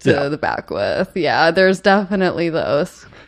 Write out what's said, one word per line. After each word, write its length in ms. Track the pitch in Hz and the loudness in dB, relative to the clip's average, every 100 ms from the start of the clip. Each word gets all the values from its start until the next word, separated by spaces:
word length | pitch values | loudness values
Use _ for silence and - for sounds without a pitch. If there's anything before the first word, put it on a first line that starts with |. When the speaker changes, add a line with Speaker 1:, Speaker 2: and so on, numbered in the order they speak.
Speaker 1:
to 100 | - | 0
Speaker 2:
Yeah. 180 | 135 143 | 0 0
Speaker 1:
the 80 | 151 | -4
back 320 | - 57 - | -4 -4 -6
with. 400 | 82 98 - 190 | -4 -2 -2 -4
Yeah, 360 | - 147 120 165 | -4 -2 2 2
there's 300 | 170 190 185 | 4 2 2
definitely 680 | 202 196 185 196 180 - 170 | 2 2 0 -2 -2 -2 -2
those. 560 | 160 76 139 165 - - - | -2 -2 -2 -2 -8 -20 -20